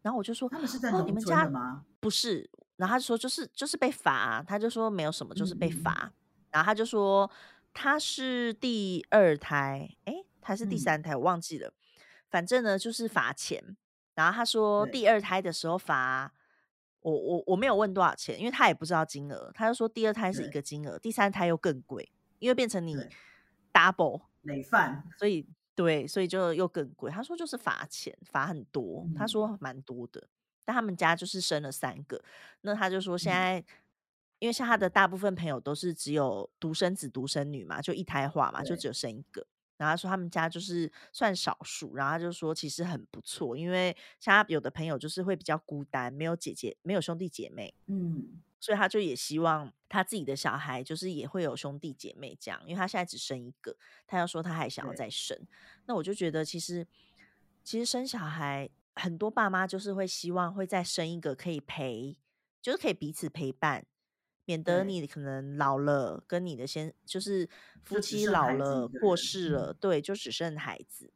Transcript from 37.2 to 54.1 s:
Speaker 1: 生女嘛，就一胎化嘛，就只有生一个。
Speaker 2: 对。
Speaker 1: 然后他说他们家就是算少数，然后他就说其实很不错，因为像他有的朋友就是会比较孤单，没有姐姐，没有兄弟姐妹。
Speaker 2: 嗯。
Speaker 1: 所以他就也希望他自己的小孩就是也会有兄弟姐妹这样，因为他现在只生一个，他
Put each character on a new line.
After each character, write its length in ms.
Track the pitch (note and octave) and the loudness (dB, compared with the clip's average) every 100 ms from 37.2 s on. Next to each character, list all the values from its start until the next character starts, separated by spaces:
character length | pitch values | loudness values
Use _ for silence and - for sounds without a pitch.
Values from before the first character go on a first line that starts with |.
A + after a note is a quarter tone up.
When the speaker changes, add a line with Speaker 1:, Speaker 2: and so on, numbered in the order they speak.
| C3+ | -2
Speaker 1:
生 260 | D3+ C#3+ | -2 -2
女 120 | C#3 | -6
嘛， 180 | F#2 D#2 | -8 -6
就 120 | - | -4
一 100 | D3 | -4
胎 240 | E3 C#3+ C#3 | -2 -2 0
化 240 | D#3 C#3 | 2 0
嘛， 100 | B1+ | 0
就 140 | C#3+ F3 | -4 -4
只 120 | C3 | -4
有 60 | |
生 160 | - A#2+ | -4 -8
一 120 | A2 - | -8 -14
个。 100 | - | -16
Speaker 2:
对。 60 | - _ _ _ | -16 _ _ _
Speaker 1:
然 120 | D3+ | 0
后 40 | |
他 40 | E3+ | 0
说 120 | F#3 | 0
他 60 | F#3+ | -2
们 140 | E3+ | -2
家 180 | E3+ E3 | 0 0
就 120 | E3+ | -2
是 300 | G3 F3 D#3+ - - | -4 -2 -2 -6 -18
算 240 | - A3+ F3+ | 0 0 2
少 220 | - - | -2 -4
数， 320 | - - C#3+ C3 | -8 -10 -8 -2
然 100 | C#3 | 0
后 60 | |
他 80 | E3 | 0
就 120 | E3+ | -4
说 220 | E3+ D#3+ | -4 -4
其 160 | D#3+ D3+ | -4 -6
实 140 | D3+ | -4
很 220 | F3 C#3+ D2+ | -4 -6 -10
不 100 | - | -16
错， 360 | - - C#3 B2+ | -12 -6 -4 -4
因 140 | E3+ | -2
为 240 | F#3 F3+ - - _ | 0 0 -2 -16 _
像 240 | - G3+ | 6 6
他 20 | G#3 | 6
有 120 | D#3+ | 0
的 100 | C3 | 0
朋 160 | - D#3+ | -4 -4
友 120 | C#3 | -2
就 120 | D3+ | -4
是 140 | F#3 | -4
会 120 | F#3 F#3 | -2 -2
比 80 | |
较 140 | - D#3 | 0 -2
孤 260 | - D3 C#3 | -2 -8 -4
单， 280 | C3+ B2 | -4 -4
没 100 | C#3 D#3+ | -4 -4
有 100 | E3+ | -2
姐 180 | D3 | -6
姐， 240 | - A2+ - | -6 -8 -8
没 100 | E3 | -2
有 80 | G3 | -2
兄 160 | E3 E3+ | 0 -4
弟 100 | F3+ | -6
姐 220 | - - | -8 -12
妹。 240 | - G2+ _ - | -12 -14 _ -6
Speaker 2:
嗯。 540 | G3 E3+ D3+ - - _ _ | -2 -2 -4 -6 -16 _ _
Speaker 1:
所 140 | - | -2
以 40 | G#3 | 2
他 100 | F#3+ | 4
就 100 | G#3+ | 2
也 160 | F3+ | 0
希 260 | B2 - D3+ | -2 -2 2
望 300 | E3 D#3 C#3 _ _ | 2 2 -2 _ _
他 120 | - | -2
自 140 | F#3+ A3 | 0 -2
己 80 | |
的 100 | C#3 | -4
小 220 | C#3 C#3+ B2+ | -2 -2 -2
孩 260 | D3 B2+ | -4 -6
就 140 | C3 D#3+ | -6 -6
是 160 | F#3 | -6
也 160 | D3+ C3 | -6 -6
会 160 | F#3+ | -2
有 100 | D#3 | -2
兄 240 | A#2+ C#3+ C#3+ | -4 -8 -8
弟 140 | D#3+ | -10
姐 240 | C3 - - | -12 -14 -14
妹 200 | C3+ - | -16 -14
这 100 | - | -10
样， 120 | - | -10
因 60 | - | -8
为 60 | F3+ | -4
他 120 | F#3+ | -2
现 100 | G3 | -2
在 60 | |
只 140 | F3 - | -4 -6
生 200 | - C3 | -8 -8
一 140 | A#2+ - | -10 -14
个， 160 | - - - - | -14 -14 -20 -20
他 100 | _ | _